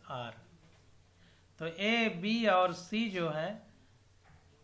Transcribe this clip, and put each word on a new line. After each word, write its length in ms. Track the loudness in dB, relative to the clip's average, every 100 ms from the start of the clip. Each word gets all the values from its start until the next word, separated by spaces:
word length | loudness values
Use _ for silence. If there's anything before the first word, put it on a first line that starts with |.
| -10
R।" 220 | -8 -8 -12 -20 -20 -20 -20 -20 -20 -20 -20 -20 -20 -20 -12
तो 80 | -10
ए, 420 | -4 0 2 2
B 380 | 0 0 2 4
और 260 | 6 4
सी 380 | 2 -4 -2 -2
जो 200 | 0 -2
है, 440 | -2 -4 -6 -14 -20 -20 -20 -20 -20 -20 -20 -20 -20